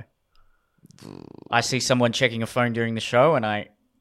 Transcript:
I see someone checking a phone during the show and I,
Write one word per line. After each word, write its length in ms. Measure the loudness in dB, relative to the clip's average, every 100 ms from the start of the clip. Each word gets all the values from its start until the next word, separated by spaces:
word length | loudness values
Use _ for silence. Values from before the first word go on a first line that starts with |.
| -14 _ _ _ _ _ _ _ -20 -20 -20 -18 -18 -18 -2
I 120 | -2
see 180 | 0 -2
someone 320 | 0 2 2
checking 320 | 2 0 -2
a 40 | -4
phone 260 | 0 0
during 200 | 0 -2 -4
the 60 |
show 340 | 0 4 4 4
and 100 | 0
I, 240 | -4 -8 _ _ _